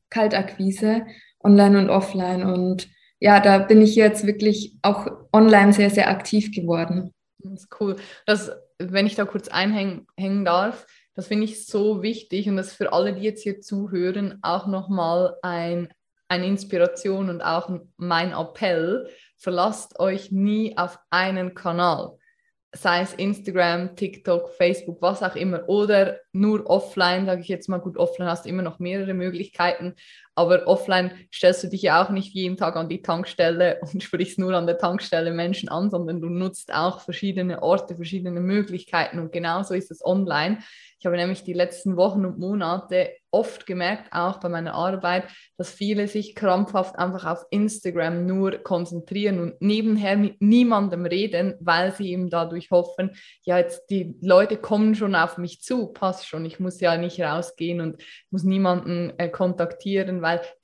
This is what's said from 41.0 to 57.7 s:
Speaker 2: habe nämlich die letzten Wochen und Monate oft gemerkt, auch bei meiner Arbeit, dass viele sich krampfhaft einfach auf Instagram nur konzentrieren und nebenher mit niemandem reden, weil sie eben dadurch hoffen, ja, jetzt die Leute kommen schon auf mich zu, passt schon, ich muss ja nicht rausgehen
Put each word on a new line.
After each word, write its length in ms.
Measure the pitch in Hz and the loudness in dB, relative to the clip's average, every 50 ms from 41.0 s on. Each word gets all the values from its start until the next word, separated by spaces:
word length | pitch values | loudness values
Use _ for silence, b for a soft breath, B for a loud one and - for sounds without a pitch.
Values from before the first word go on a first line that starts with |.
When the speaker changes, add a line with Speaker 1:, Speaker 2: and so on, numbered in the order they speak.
| - | -4
Speaker 2:
habe 120 | 180 175 | -2 -2
nämlich 260 | 175 175 185 190 185 - | -2 -2 -2 -4 -6 -8
die 100 | 185 175 | -6 -2
letzten 440 | 175 180 180 - - - 196 180 | -2 -2 -2 -4 -6 -6 -2 0
Wochen 280 | 175 185 196 190 208 190 | 2 2 2 2 0 -2
und 140 | 180 175 - | -2 -4 -6
Monate 720 | 180 190 208 202 170 165 175 190 190 - 180 185 180 - - - _ _ | -6 -4 -4 -2 -2 -2 -4 -4 -4 -2 0 0 0 -2 -6 -16 _ _
oft 360 | - 208 226 - - - - | 0 0 0 -2 -6 -12 -10
gemerkt, 420 | - 180 180 175 180 214 214 - - | -8 -6 -4 -2 -2 -4 -6 -8 -8
auch 280 | - 175 175 185 190 - | -6 -4 -2 -4 -4 -4
bei 80 | - | -6
meiner 260 | 175 170 165 165 160 - | -6 -6 -6 -6 -6 -4
Arbeit, 520 | - 170 190 190 185 180 175 180 185 180 B B B B B B | -4 -4 -2 -4 -4 -2 -2 -2 -2 -4 B B B B B B
dass 120 | - 185 - | -12 -12 -12
viele 380 | - - 202 202 214 208 202 | -10 -6 -4 -2 -2 -2 -2
sich 280 | 202 208 214 208 214 - | -2 -4 -6 -8 -8 -8
krampfhaft 640 | - 214 190 180 190 202 - - 190 185 - - | -4 0 2 2 2 0 0 -2 -2 -2 -2 -4
einfach 280 | - 180 185 185 185 180 | -4 -4 -4 -4 -6 -6
auf 200 | 160 175 170 - - | -6 -8 -8 -8 -4
Instagram 760 | 202 202 214 214 214 - - 180 175 170 160 165 170 175 175 | -2 0 0 -2 -2 -6 -8 -6 -4 -2 -2 -2 -2 -2 -2
nur 340 | 185 190 190 190 190 - - | -2 -2 0 0 -2 -2 -4
konzentrieren 800 | - - 190 175 175 170 175 170 165 - 185 202 208 202 196 175 | -4 -4 -2 -2 -2 -4 -8 -10 -10 -8 -4 -2 -2 0 0 -2
und 220 | 170 170 - - | -4 -6 -6 -2
nebenher 540 | 190 202 214 220 220 220 214 214 202 190 196 | 0 0 0 2 0 0 0 0 0 0 2
mit 260 | 208 202 196 - - | 2 2 0 0 2
niemandem 640 | 202 208 233 240 247 233 226 202 202 190 175 170 175 | 4 6 6 6 6 4 2 2 0 0 -2 -4 -4
reden, 480 | 170 175 190 208 214 - 170 185 196 - - | -2 -2 -2 -2 -2 -2 -2 -2 -2 -4 -4
weil 320 | 170 175 165 170 185 190 | 0 2 2 2 2 0
sie 200 | 190 - 202 180 | -2 -4 -6 -6
eben 180 | 180 185 180 175 | -4 -4 -4 -2
dadurch 420 | 170 170 165 165 170 175 - - | -2 -2 -2 -4 -6 -10 -2 2
hoffen, 400 | 185 175 180 175 - - 190 190 - b b b b b b | 2 2 2 0 -4 -6 -6 -6 -6 b b b b b b
ja, 140 | 180 175 | 0 2
jetzt 260 | 180 175 175 - - - - | 2 2 0 -4 -12 -8 -4
die 260 | 202 190 175 165 - - | -4 -4 -4 -6 -8 -4
Leute 340 | 175 190 180 190 214 - 220 | 2 6 6 6 6 4 0
kommen 400 | 214 - - 214 208 214 220 214 | -6 -4 -2 0 2 2 2 2
schon 200 | 208 220 202 190 | 2 0 0 2
auf 220 | 165 165 170 - | 2 0 0 -2
mich 240 | 180 175 175 - - | -6 -10 -10 -12 -10
zu, 260 | - - 254 247 208 | -6 -4 -4 -4 -4
passt 400 | - - - 196 190 180 - - | -6 -6 -4 -4 -4 -4 -4 -10
schon, 180 | - 160 156 160 | -12 -10 -10 -10
ich 140 | 165 - - | -10 -8 -8
muss 200 | 185 185 180 - | -8 -8 -4 0
ja 180 | 185 170 170 | 0 2 2
nicht 220 | 170 175 175 175 180 | 0 -2 -4 -4 -4
rausgehen 640 | 170 151 151 165 170 - - - 165 170 | -4 -2 -2 -4 -6 -8 -8 -6 -6 -4